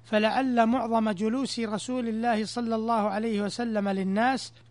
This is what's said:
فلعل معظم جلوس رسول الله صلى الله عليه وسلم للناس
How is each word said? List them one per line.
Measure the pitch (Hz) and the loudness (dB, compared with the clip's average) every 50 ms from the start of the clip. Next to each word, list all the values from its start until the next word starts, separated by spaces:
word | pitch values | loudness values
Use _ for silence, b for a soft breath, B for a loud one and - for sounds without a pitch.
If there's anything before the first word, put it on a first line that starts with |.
| b | b
فلعل | - 226 214 214 220 - 254 269 262 247 233 226 | -2 0 2 2 2 2 2 0 2 4 4 4
معظم | 226 240 262 226 233 226 226 220 214 | 4 4 2 0 0 0 2 2 0
جلوس | 208 165 214 220 226 269 269 - - 233 | 0 0 0 0 0 0 -2 -2 -2 -4
رسول | 226 214 214 196 - - 254 254 240 226 | -4 -4 -4 -4 -4 -4 -4 -2 -2 -2
الله | 220 226 233 240 226 214 220 | -2 -2 0 0 0 0 0
صلى | - - 240 240 226 226 | -2 -4 -4 -2 -2 -2
الله | 220 220 233 233 220 202 214 | 0 0 2 2 2 2 0
عليه | 190 214 226 233 214 202 | 0 -2 -2 0 0 0
وسلم | 208 196 - - 240 233 220 208 202 202 | -2 -2 -2 -4 -4 -2 0 0 0 0
للناس | 196 196 190 190 190 208 233 254 269 - - - b b b b | 0 0 0 0 2 2 2 2 2 0 -4 -10 b b b b